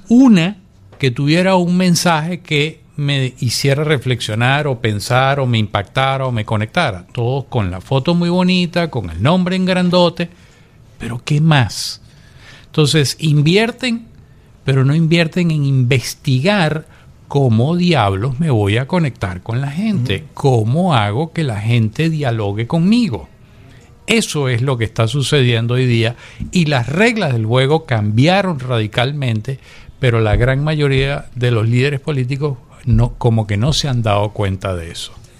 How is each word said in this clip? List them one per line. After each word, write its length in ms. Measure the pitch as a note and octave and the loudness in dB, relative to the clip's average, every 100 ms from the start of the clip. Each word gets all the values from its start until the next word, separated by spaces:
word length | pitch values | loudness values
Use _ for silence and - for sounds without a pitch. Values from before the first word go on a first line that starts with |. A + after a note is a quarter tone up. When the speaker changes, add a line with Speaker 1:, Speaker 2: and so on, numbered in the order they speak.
| - | 2
Speaker 1:
una 480 | A#3 C4+ F#3+ E3+ G#3 - _ - - | 6 8 6 4 -4 -18 _ -20 -4
que 120 | C3+ | -4
tuviera 460 | A#2+ C#3+ E3 F#3 F#3+ | 0 0 2 2 2
un 200 | F3 F3+ | 2 2
mensaje 640 | F#3 E3+ F3+ D#3+ D#3+ F3 | 2 2 2 0 -2 -8
que 400 | - D3+ D#3+ D#3+ - - | -4 -2 -2 -6 -16 -6
me 380 | C#3+ C#3+ B2+ - | -2 -2 -2 -4
hiciera 440 | B2 - C#3 C#3 | -4 -2 0 0
reflexionar 800 | D3+ C#3+ B2+ A#2+ - G#2+ B2 C#3 D3 | 0 -2 0 -4 -4 -2 0 0 -2
o 140 | A#2+ | -2
pensar 600 | A2+ G#2 - B2 C3+ C#3 | -2 -4 -2 0 2 0
o 60 | C3 | 0
me 100 | A#2 | 0
impactara 680 | G#2 G#2 G2 - C3+ C3+ C3 | 0 -2 -4 -2 -2 -2 -2
o 60 | |
me 120 | A#2 | -4
conectara. 640 | G#2+ A2 A2 - D3+ F#2 - | -2 -4 -2 -2 -2 -4 -10
Todos 320 | - A#2+ C3+ | -6 -4 -4
con 260 | - B2 F#2+ | -4 -4 -4
la 100 | F#2 | -6
foto 340 | - C3+ C3+ | -4 -2 0
muy 140 | E3+ F3 | 0 0
bonita, 640 | F3+ F3+ F#3 F3 F3 E3+ | 0 2 2 0 -2 -2
con 180 | B2 F#2 | 0 -2
el 120 | E2 | 0
nombre 340 | B2 F#3 F3+ F#3 | 2 2 2 0
en 80 | |
grandote, 640 | F#3 F3+ F3+ F3+ F3 E3+ E3+ - - - - - - - | 0 2 4 4 4 0 -8 -8 -20 -20 -20 -20 -20 -14
pero 240 | A#2 A#2+ | -10 -10
¿qué 160 | - D3 | -2 2
más? 600 | D#3+ D3 G#2+ - - - - - - - - - - | 4 4 2 -4 -10 -12 -20 -20 -20 -20 -20 -20 -6
Entonces 500 | - D3 D#3 C#3 - | 0 2 2 0 -2
invierten, 880 | D#3 D3 D3 F#3+ A3+ A#3 B3+ A#3 - - - - - - | 0 2 4 2 0 -2 -4 -4 -8 -20 -20 -20 -20 -10
pero 200 | - C3+ | -2 2
no 100 | C3 | 2
invierten 560 | D#3 D#3+ E3+ D#3+ F#3 E3+ | 2 2 2 0 0 0
en 140 | D#3 | 0
investigar 1200 | C#3 C3+ B2 C3 - - - B2+ E3 G#3 D#3 D#3 - - - - - | 0 2 2 0 -2 -8 -2 0 2 2 0 -2 -8 -20 -20 -20 -4
cómo 480 | C#3+ C3 A2 C3 F3 | 0 2 2 2 2
diablos 640 | F3 D3 G2+ F#2+ A#2+ B2+ | 2 2 2 0 -4 -2
me 100 | E3 | 0
voy 260 | A#2 G2+ A2 | 2 2 0
a 100 | C3+ | 0
conectar 560 | F#3 D3+ - F#2+ F2+ | -2 -2 -4 -8 -8
con 180 | - A#2 | -6 -6
la 100 | C#3 | -4
gente, 460 | D3+ A3 G3 A#2+ F#3+ | -4 -2 -2 -2 -4
Speaker 2:
Ujú. 20 | D#3 | -6
Speaker 1:
cómo 600 | - C#3+ B2 A2 D3 F#3 | -2 0 2 2 0 2
hago 380 | B2+ G#2 G#2+ D#3+ | 2 0 -2 -6
que 120 | - | -4
la 160 | C#3+ G2+ | -4 -4
gente 500 | A2 A#2+ A2 C3 D#3+ | 0 2 0 0 -2
dialogue 560 | D#3 C3+ A2+ G2+ G2+ A#2 | -2 -4 -2 -4 -4 -4
conmigo. 640 | E3 F3 A#3+ G#3+ A2 - - - - - - - - - | 0 2 2 0 -4 -12 -20 -20 -20 -20 -20 -20 -20 -2
Eso 420 | A3+ G#3+ D#3 C3 | 0 0 -4 -2
es 120 | A#2 | -2
lo 160 | C3+ B2 | -2 -2
que 80 | |
está 220 | A2 - A2+ | -4 -2 -2
sucediendo 680 | C#3+ B2+ D3+ B2 A2+ A#2 | -2 0 2 2 0 0
hoy 120 | B2 B2+ | 0 2
día 300 | A#2 A2+ A2+ - - - | 2 0 -4 -16 -14 -4
y 160 | F#3 D#3 | 0 0
las 220 | C3+ A#2+ | 0 -2
reglas 440 | D#3+ A3+ A3+ E3 | 0 0 2 -2
del 140 | A#2+ G#2+ | -2 0
juego 400 | B2+ C3+ D#3 D#3+ | 0 2 0 0
cambiaron 720 | A2+ G#2 A2 D3 F#3+ F#3+ D3 | -2 0 2 4 2 0 -4
radicalmente, 1000 | B2+ A#2 G#2+ B2+ B2 D3 C3 A2 G#2 C3+ - - - - | -4 -4 -2 -2 -2 -2 -4 -4 -6 -12 -14 -20 -20 -4
pero 200 | C3 A2+ | 0 2
la 140 | G#2+ G#2 | 2 2
gran 260 | B2 C3+ | 2 0
mayoría 600 | D3+ D#3 C#3+ C3+ C3+ C#3+ - B2 | 0 0 0 0 0 -4 -8 -4
de 160 | B2 | 0
los 160 | A#2 A2 | 0 2
líderes 320 | B2 C3+ C#3 | 2 0 -2
políticos 580 | - C#3 B2 C3+ D3+ B2+ - - | -4 -4 -4 -4 -6 -6 -14 -10
no, 280 | B2+ A2 A#2+ - | 0 2 2 0
como 280 | B2 A2+ G#2 | 0 0 0
que 100 | G2+ | -2
no 160 | C3 | 0
se 140 | - D3+ | -2 -2
han 140 | A#2+ | -2
dado 280 | A2 G2+ G#2 | 0 0 -2
cuenta 440 | - G2+ F#2+ G2 | -4 -4 -4 -6
de 160 | F2+ E2 | -6 -8
eso. 220 | - - - - | -12 -14 -16 -20